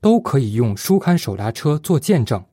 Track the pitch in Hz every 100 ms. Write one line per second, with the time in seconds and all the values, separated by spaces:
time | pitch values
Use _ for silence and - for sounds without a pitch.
0 | 208 226 - 139 117 107 117 101 - 185
1 | - 175 - 98 104 - 151 151 - 160
2 | - 185 110 104 90